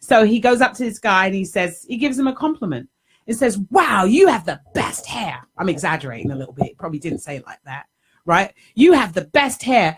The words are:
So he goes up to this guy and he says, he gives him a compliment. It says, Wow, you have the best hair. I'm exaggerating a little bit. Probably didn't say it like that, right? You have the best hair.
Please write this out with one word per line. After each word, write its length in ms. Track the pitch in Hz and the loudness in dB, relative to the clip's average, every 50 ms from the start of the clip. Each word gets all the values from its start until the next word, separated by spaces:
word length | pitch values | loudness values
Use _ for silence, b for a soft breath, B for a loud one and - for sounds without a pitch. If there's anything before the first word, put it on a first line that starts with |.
So 240 | - - 269 226 220 | 0 4 4 4 6
he 160 | 208 220 240 | 4 2 2
goes 220 | 202 247 247 240 | 2 2 2 4
up 120 | 254 247 - | 2 0 0
to 80 | - 254 | -4 -8
this 160 | 233 220 - | -8 -8 -6
guy 280 | _ 226 196 185 190 | _ 0 2 2 2
and 80 | 190 190 | 0 -2
he 100 | 196 190 | -4 -6
says, 400 | 180 - 202 180 175 170 - - | -4 -2 -2 -2 -2 -4 -10 -14
he 100 | _ 247 | _ -8
gives 200 | 233 240 285 262 | -4 -4 -4 -2
him 100 | 254 269 | -2 -2
a 80 | 262 254 | -2 -2
compliment. 540 | 262 - 311 311 - - 190 143 120 - - _ _ _ _ _ _ _ | -2 -4 -4 -4 -4 -6 -6 -6 -6 -8 -12 _ _ _ _ _ _ _
It 80 | - 226 | -10 -4
says, 220 | 226 277 247 202 196 196 - | -2 0 0 0 -2 -6 0
Wow, 340 | 233 381 359 320 - 202 185 | 4 4 4 4 4 2 2
you 220 | 190 220 311 392 | 2 4 6 6
have 180 | 370 269 220 165 | 4 4 2 -2
the 160 | - 151 - _ _ _ | -6 -8 -8 _ _ _
best 320 | - - - - - - | -6 -6 -6 -6 -10 -12
hair. 340 | - - 240 226 175 131 127 - _ _ | -12 -10 -10 -8 -8 -10 -12 -14 _ _
I'm 120 | - 170 190 | -6 -4 -4
exaggerating 640 | 165 139 - 175 156 156 - 135 120 117 - - | -4 -2 -2 -4 -4 -4 -6 -10 -12 -8 -8 -8
a 40 | 139 | -8
little 180 | 131 131 - 131 | -8 -10 -12 -4
bit. 240 | 135 - - - | -4 -4 -4 -4
Probably 220 | _ - 170 160 147 | _ -12 -10 -10 -8
didn't 200 | 135 170 143 - | -8 -8 -8 -8
say 180 | - - 143 | -10 -12 -14
it 80 | 135 127 | -14 -14
like 180 | - - - _ | -16 -20 -20 _
that, 220 | 139 131 139 147 _ _ _ _ _ _ _ _ | -18 -16 -16 -18 _ _ _ _ _ _ _ _
right? 280 | 165 170 175 196 196 _ b b b b | 0 2 2 2 0 _ b b b b
You 180 | - 254 339 359 | 4 6 6 8
have 200 | 285 247 196 165 | 6 4 0 -2
the 120 | 190 160 | -6 -8
best 380 | - _ 302 285 269 262 - - | -2 _ 0 0 0 -2 -6 -4
hair. 340 | 240 262 240 190 160 160 | 0 2 2 2 2 0